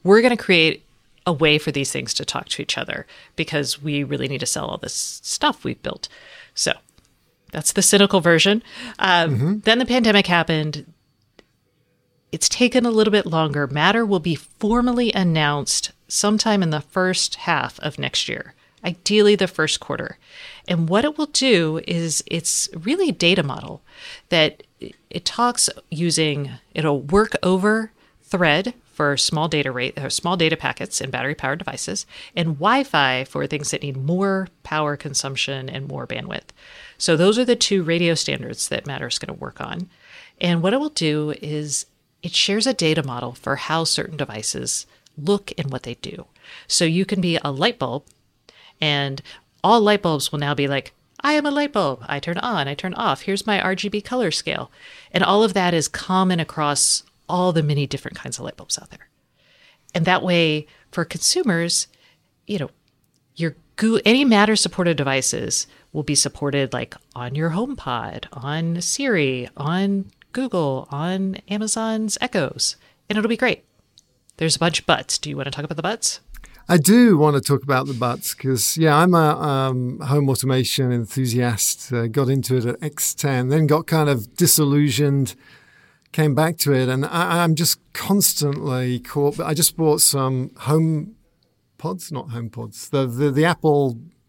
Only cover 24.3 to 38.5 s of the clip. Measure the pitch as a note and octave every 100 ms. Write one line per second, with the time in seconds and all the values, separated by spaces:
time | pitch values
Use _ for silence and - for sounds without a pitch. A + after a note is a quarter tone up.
24.3 | E3+ D3+ - - _ - - - - -
25.3 | - A#3+ A#3+ - - - D3+ E3+ D#3 D#3
26.3 | C#3+ C#3 B2 _ - D3+ C#3+ C#3 G3 G#3+
27.3 | - F#3 F#3 G3+ A3 A3 _ _ _ -
28.3 | F#3 E3+ D3+ G3+ - _ - D3 C#3 -
29.3 | D#3 D#3 D3+ C3+ B2 B2+ - C#3 - F3
30.3 | F#3 D#3+ D#3+ - - - - C3 B2+ C3
31.3 | D3+ C3 D#3 - - - F#3+ - - -
32.3 | - E3 C#3+ F#3+ C4 C4+ D#3 C3+ B2+ C3+
33.3 | C#3+ C#3+ D3+ C#3+ D3 C#3+ C3+ C3+ F3+ G3
34.3 | F#3+ F3+ _ - D#3 D3+ C#3+ D3+ C#3 C#3
35.3 | C3+ - C3+ C3 C3+ C#3 C#3+ B2 A#2+ -
36.3 | - - - - - - - - D#3+ F#3
37.3 | A3 B3+ A#3+ - G3 D#3+ E3+ E3+ D#3+ -
38.3 | C#3 B2